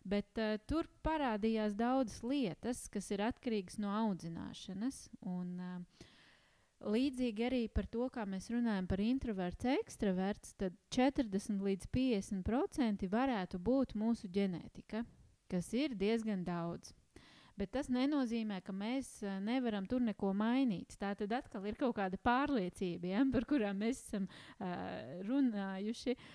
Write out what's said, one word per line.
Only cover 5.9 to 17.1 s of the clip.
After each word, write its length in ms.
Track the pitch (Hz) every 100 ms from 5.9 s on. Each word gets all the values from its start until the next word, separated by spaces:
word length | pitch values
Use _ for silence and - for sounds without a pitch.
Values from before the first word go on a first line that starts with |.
| _ - - - - _ _ _ _
līdzīgi 680 | - 214 277 254 247 208 240
arī 160 | 254 220
par 140 | - 196
to, 220 | 233 254
kā 140 | 254 202
mēs 220 | 190 -
runājam 320 | 240 233 196 185
par 100 | 190
introverts, 640 | 220 262 247 190 180 - 247 320
ekstraverts, 720 | - - 208 185 190 214 - -
tad 160 | 190 - _
četrdesmit 680 | - 262 294 226 190 - 196
līdz 240 | 196 196 -
piecdesmit 560 | 247 262 202 - 190
procenti 640 | 180 240 392 - 233 202 190
varētu 540 | 220 269 220 180 185
būt 320 | 185 269 254 208
mūsu 320 | 220 226 190
ģenētika, 760 | 190 196 170 - - - 214 233 - - _ _
kas 240 | 180 -
ir 240 | 233 294 208
diezgan 480 | 202 226 220 190
daudz. 480 | 180 175 170 180 - - _